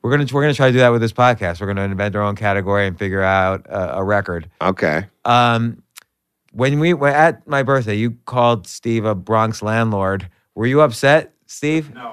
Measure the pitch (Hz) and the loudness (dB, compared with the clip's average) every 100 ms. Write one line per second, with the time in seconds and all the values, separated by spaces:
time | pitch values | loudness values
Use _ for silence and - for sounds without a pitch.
0 | 120 147 135 139 147 139 131 127 123 120 | 0 0 0 0 0 2 2 6 4 4
1 | 113 - 123 117 92 85 98 98 98 95 | 0 2 2 2 -2 -4 -6 -4 -4 -2
2 | 101 101 104 101 107 98 92 101 98 87 | -2 -2 -2 -2 -2 -2 0 0 0 -4
3 | 101 95 95 95 95 95 - 101 90 78 | -4 0 2 2 2 -2 -6 -6 -4 -4
4 | 95 104 95 85 80 _ 85 95 92 76 | 0 0 -2 -8 -10 _ -2 0 -2 -2
5 | 101 _ - 120 120 117 117 - _ - | -6 _ 0 2 4 2 -2 -6 _ -20
6 | _ _ _ _ _ 101 127 147 165 165 | _ _ _ _ _ -4 -2 0 0 0
7 | 143 143 165 123 - 143 127 135 110 104 | 0 4 2 2 -4 -2 0 0 0 -2
8 | 117 113 - 123 120 117 87 - 120 113 | -2 -6 -6 2 2 2 -4 -10 -4 -2
9 | 107 101 92 110 110 110 104 113 113 104 | -2 -4 0 0 0 -2 -4 0 0 0
10 | 95 98 92 _ _ - 117 139 151 113 | -2 -2 -8 _ _ -4 0 4 2 2
11 | 135 156 147 _ _ - 147 156 147 113 | 2 2 0 _ _ -6 -2 -2 -4 -14
12 | 120 | -16